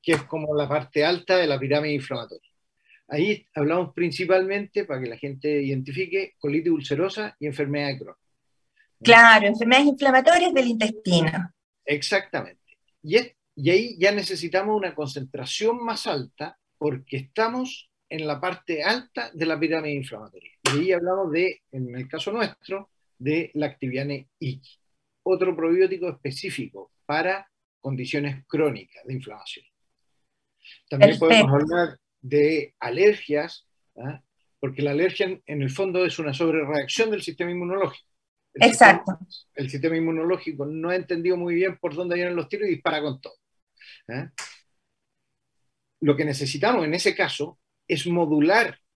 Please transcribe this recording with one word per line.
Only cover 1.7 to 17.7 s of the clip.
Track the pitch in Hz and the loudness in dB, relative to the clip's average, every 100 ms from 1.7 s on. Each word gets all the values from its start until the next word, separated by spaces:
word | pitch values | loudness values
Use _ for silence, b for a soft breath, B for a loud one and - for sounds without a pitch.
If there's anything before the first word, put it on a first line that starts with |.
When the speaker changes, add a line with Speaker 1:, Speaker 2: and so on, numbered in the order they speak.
| 147 151 147 | -2 0 -4
Speaker 1:
inflamatoria. | 135 123 113 - _ _ _ _ _ _ _ | -6 -10 -10 -18 _ _ _ _ _ _ _
Ahí | 147 190 208 _ - | -2 0 -2 _ -4
hablamos | 147 175 175 - | 0 0 -2 -2
principalmente, | 175 - 175 185 190 202 202 208 190 | -4 -2 2 2 2 -4 -4 -6 -4
para | 131 | -6
que | 127 | -8
la | 117 | -8
gente | 143 135 151 147 | -10 -6 -2 0
identifique, | 139 135 131 135 165 190 190 _ | 0 -4 -4 -6 -4 -4 -6 _
colitis | 147 156 165 | -4 -2 0
ulcerosa | 160 135 147 190 214 214 _ | -2 -2 -2 -2 -4 -10 _
y | 147 | -8
enfermedad | 139 143 147 143 | -4 -4 -2 -4
de | 135 | -6
Crohn. | 98 - _ _ _ _ _ _ _ _ | -12 -20 _ _ _ _ _ _ _ _
Speaker 2:
Claro, | - 233 233 214 202 | 8 10 12 10 6
enfermedades | 214 233 254 294 | 0 4 6 6
inflamatorias | 269 277 262 269 349 349 | 4 4 6 6 4 4
del | 269 247 | 2 0
intestino. | 226 214 - - 175 170 165 175 _ _ _ - | 0 -2 -2 2 2 2 -2 -8 _ _ _ -6
Speaker 1:
Exactamente. | 147 - 196 - 147 92 - _ _ _ _ | -4 0 -2 -2 -8 -8 -16 _ _ _ _
Y | 151 214 | 0 0
es, | 240 _ _ - | 0 _ _ -4
y | 143 | 2
ahí | 185 240 180 | 2 0 0
ya | 190 | 2
necesitamos | 208 190 180 165 185 208 214 | 2 -4 -8 -2 -2 0 -2
una | 185 151 | -4 -6
concentración | 147 143 131 127 131 - 214 240 233 | -8 -8 -10 -12 -10 -2 -2 -2 -6
más | 214 226 | -6 -4
alta | 147 123 _ 156 - _ _ | -6 -8 _ -14 -14 _ _
porque | 151 131 - 139 | -6 -6 -10 -10
estamos | 135 - 226 254 254 | -8 -4 -2 -4 -8